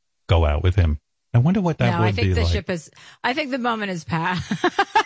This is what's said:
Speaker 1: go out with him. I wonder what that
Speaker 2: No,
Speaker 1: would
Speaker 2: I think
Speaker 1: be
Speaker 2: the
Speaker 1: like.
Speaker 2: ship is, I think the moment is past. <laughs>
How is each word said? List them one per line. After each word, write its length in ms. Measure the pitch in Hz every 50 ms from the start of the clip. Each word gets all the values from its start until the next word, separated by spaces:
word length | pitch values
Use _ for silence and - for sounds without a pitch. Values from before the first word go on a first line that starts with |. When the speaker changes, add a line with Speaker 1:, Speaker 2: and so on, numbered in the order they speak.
| _ _ _ _ _ -
Speaker 1:
go 160 | 90 82 80
out 180 | 73 73 76
with 140 | 87 92 -
him. 240 | 92 85 78 73 - _ _ _ _ _ _ -
I 40 | 120
wonder 220 | 127 170 196 220
what 160 | 180 170 147 -
that 120 | 123 117
Speaker 2:
No, 80 | - -
Speaker 1:
would 80 | 110
Speaker 2:
I 60 | 107
think 160 | 101 - - 95
Speaker 1:
be 40 |
Speaker 2:
the 100 | 90 87 85
Speaker 1:
like. 80 | 85
Speaker 2:
ship 180 | 87 - - -
is, 200 | 180 160 - - _ - - - - _
I 120 | - 240 262
think 160 | 311 302 247
the 80 | 269 254
moment 320 | 233 240 226 220 208 196
is 140 | 185 165 -
past. 460 | - 170 160 165 185 180 160 - - 202 - -
<laughs> 0 | - - - 370 - - 403 -